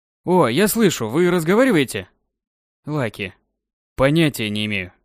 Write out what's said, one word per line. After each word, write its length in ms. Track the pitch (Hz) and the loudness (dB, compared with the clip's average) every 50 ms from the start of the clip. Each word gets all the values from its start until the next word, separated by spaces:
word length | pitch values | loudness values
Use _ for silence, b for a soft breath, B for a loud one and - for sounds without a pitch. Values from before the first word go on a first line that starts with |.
| _ _ _ _ - | _ _ _ _ -4
О, 220 | 165 180 180 151 117 | 0 2 2 2 2
я 200 | 117 151 208 202 | 2 0 0 0
слышу, 420 | - 226 233 175 - - 120 107 | 2 2 2 2 2 0 -6 -4
вы 220 | 117 160 180 175 | -2 0 0 2
разговариваете? 760 | 180 180 156 160 196 226 269 269 214 151 135 - - 104 92 - _ _ _ _ _ _ _ _ _ _ _ _ _ _ - | 0 0 0 0 2 2 2 4 4 2 2 0 -4 -10 -10 -12 _ _ _ _ _ _ _ _ _ _ _ _ _ _ -12
Лаки. 480 | 143 151 151 127 110 - - 101 92 - _ _ _ _ _ _ _ _ _ _ _ _ | -8 -6 -4 -6 -6 -6 -8 -10 -10 -10 _ _ _ _ _ _ _ _ _ _ _ _
Понятия 560 | - 127 139 151 170 165 147 117 - 110 104 | 0 0 2 4 2 2 2 0 -2 -6 -4
не 160 | 104 107 107 107 | -4 -4 -4 -4
имею. 260 | 104 98 90 90 _ _ _ | -4 -6 -8 -8 _ _ _